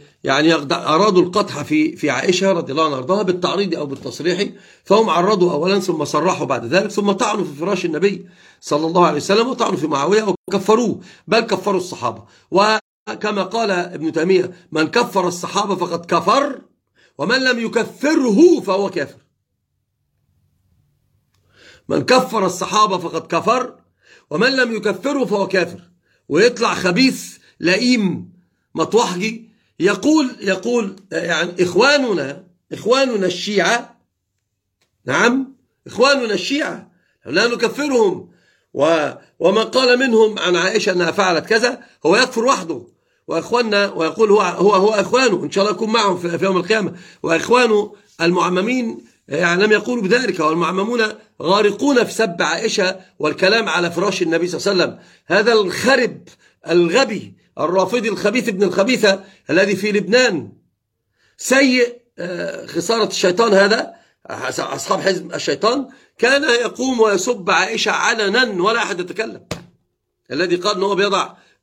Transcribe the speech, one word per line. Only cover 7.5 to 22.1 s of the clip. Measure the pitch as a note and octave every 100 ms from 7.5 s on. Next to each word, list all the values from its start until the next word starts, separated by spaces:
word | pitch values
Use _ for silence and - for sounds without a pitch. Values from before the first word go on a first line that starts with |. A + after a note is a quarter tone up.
فراش | C#3 F3 F#3+ F3
النبي | D3+ G3 F3 - _ - _
صلى | - D3 E3
الله | F3+ E3+
عليه | D3
وسلم، | - G#3 B3
وطعنوا | B3 G#3 E3+
في | D#3
معاوية | C#3+ D3 G#3 G#3+ - -
وكفروه، | G3 F#3+ A3 A3+ - - - -
بل | A3
كفروا | - - G#3 F#3+
الصحابة. | F3+ - A#2+ A#2 - _ _
وكما | F3 G#3+ A3 - _ - G#3+ G#3+ G3+
قال | F#3 A3+ A3
ابن | F3+ F3 E3 D#3+
تيمية: | D#3 E3+ F#3 - - _
"من | D#3 D#3
كفر | A#3+ A#3+ G3 F3
الصحابة | - E3 F#3+ G3+ F3+
فقد | F3 E3+ -
كفر، | F3 F3 B3+ C#4+ - - _ _ _ _ -
ومن | D#3 C4
لم | C4 A#3+
يكفره | A3+ A#3 G#3+ - C#4+ D#4+ B3+ G3+ F4 D#4
فهو | - F#3+ G3
كافر". | - C3+ - _ _ _ _ _ _ _ _ _ _ _ _ _ _ _ _ _ _ _ _ _ _ _ _ - - -
من | D3+
كفر | -